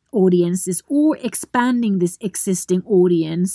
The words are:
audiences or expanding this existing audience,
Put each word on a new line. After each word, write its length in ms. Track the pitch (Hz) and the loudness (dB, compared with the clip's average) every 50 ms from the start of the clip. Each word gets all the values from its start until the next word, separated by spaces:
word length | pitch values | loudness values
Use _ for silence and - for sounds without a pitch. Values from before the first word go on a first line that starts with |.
| _ _ | _ _
audiences 680 | - 202 185 185 180 175 170 170 180 185 - 190 170 - - | 0 2 4 4 4 4 2 0 -2 -4 -4 -6 -6 -6 -6
or 300 | - 285 294 302 311 277 | -2 0 2 2 2 0
expanding 840 | - 247 226 - - - - - 247 240 254 247 240 233 208 196 180 | -2 -4 -6 -6 -8 -8 -4 -2 0 0 0 0 0 0 0 0 0
this 180 | 175 175 - - | 0 -2 -2 -6
existing 640 | 220 185 - - - 202 180 - - - 180 185 - | -10 -8 -8 -6 -4 -2 -2 -2 -2 -2 -2 -2 0
audience, 680 | - 202 180 180 185 175 165 160 156 165 175 185 185 | 2 2 4 4 4 2 0 0 -2 -2 -2 -2 -2